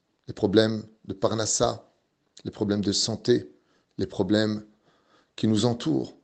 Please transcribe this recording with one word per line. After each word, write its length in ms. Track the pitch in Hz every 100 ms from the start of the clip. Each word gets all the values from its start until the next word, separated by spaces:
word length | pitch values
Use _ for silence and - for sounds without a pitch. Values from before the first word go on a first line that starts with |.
| _ _ -
les 60 |
problèmes 500 | - 104 107 110 110 - _ -
de 80 |
parnassa, 800 | 98 107 107 107 - 120 110 - _ _ _ _ -
les 80 | 104
problèmes 320 | - 101 104
de 80 | 98
santé, 580 | 98 - 107 - 120 - - _ _ _ -
les 100 | 95
problèmes 560 | - 92 107 110 107 - _ _ _ _ _ _ -
qui 120 | 107
nous 180 | 107 120
entourent 520 | 120 160 135 - -